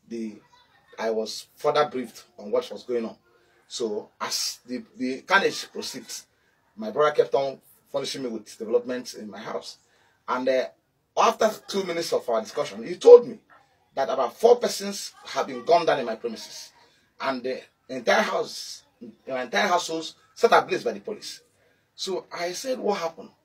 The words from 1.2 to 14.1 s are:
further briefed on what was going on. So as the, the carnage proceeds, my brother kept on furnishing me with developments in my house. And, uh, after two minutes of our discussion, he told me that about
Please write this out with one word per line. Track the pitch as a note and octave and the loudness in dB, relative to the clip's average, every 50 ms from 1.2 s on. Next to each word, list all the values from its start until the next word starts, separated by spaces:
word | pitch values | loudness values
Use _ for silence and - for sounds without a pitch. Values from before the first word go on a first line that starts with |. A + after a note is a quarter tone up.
| G#2+ G#2+ - - - _ _ | -4 -6 -8 -14 -14 _ _
further | _ - D3 D3 D3 C#3 | _ -2 0 2 2 0
briefed | - - B2+ B2 A2+ - - - _ _ - | 0 -2 -8 -10 -10 -14 -20 -20 _ _ -18
on | G2+ G#2 | -10 -4
what | G#2+ B2+ B2 - G#2+ | -2 -2 -2 -4 -12
was | G2+ - | -14 -8
going | - B2 A#2 A2+ | -6 -4 -4 -4
on. | G#2+ - _ _ _ _ _ _ _ _ _ _ _ | -6 -10 _ _ _ _ _ _ _ _ _ _ _
So | - - A#2+ A2 G#2 - A2+ - _ _ | -8 -6 -4 -4 -4 -6 -8 -12 _ _
as | A2+ - - - - - - - _ | -8 -6 -6 -6 -6 -6 -8 -12 _
the, | A#2+ B2+ B2 A2 _ _ | -10 -10 -10 -10 _ _
the | - B2+ B2+ C3 C3 | -6 -6 -6 -6 -6
carnage | - - F#3 G3 - D3+ - - - - | -2 2 2 4 4 2 -2 -2 -12 -12
proceeds, | _ - - - - C3 A2+ - - - - _ _ _ _ _ _ _ _ _ _ | _ -12 -10 -10 -12 -12 -14 -14 -16 -16 -16 _ _ _ _ _ _ _ _ _ _
my | G#2 G#2+ G#2+ | -10 -10 -6
brother | G#2 - D3+ D3+ D3 | 0 2 2 2 4
kept | - D3+ - - | 4 2 4 4
on | C#3 C#3 C3+ C3 - _ - - _ _ _ - | 0 0 0 -4 -8 _ -20 -20 _ _ _ -6
furnishing | C#3+ C3+ - - C#3 C3+ | -4 -4 -4 -6 -6 -6
me | A#2+ | -6
with | A2+ A2 G#2+ - - - | -6 -8 -12 -14 -14 -12
developments | A2+ G#2 A#2 A#2+ - B2 B2+ B2 A#2+ - - | -6 0 0 0 0 0 -8 -8 -8 -10 -14
in | G2+ G#2 G#2+ | -12 -14 -14
my | F#2+ G2+ | -14 -14
house. | G#2+ - - - - - - _ _ _ _ _ _ _ _ _ _ | -12 -10 -10 -10 -10 -12 -20 _ _ _ _ _ _ _ _ _ _
And, | - C#3 B2+ C3 C3 | -4 -4 -2 2 2
uh, | C3 C3 A#2+ - - _ _ _ _ _ _ _ _ D#3 | 2 2 0 -2 -6 _ _ _ _ _ _ _ _ 4
after | G3 A3+ A3+ - A3+ G#3+ G#3+ - - - | 4 4 4 4 2 2 2 -2 -12 -6
two | - G3+ F#3+ | -4 -4 -2
minutes | F3 E3+ E3+ E3 - - | -2 -4 -4 -2 -2 -2
of | - - - | -2 0 0
our | A#2 A2 | -2 -2
discussion, | G#2+ G2+ - D3 C#3+ - G2 - A#2 | -2 -4 -4 -6 -6 -4 -6 -10 -8
he | C3 - | -8 -8
told | - - A4+ A#4+ - - B3+ | 4 12 12 12 12 12 6
me | A3 - _ _ - - _ _ _ _ _ _ _ | -10 -14 _ _ -20 -20 _ _ _ _ _ _ _
that | - C#3 | -4 -2
about | C3 | -2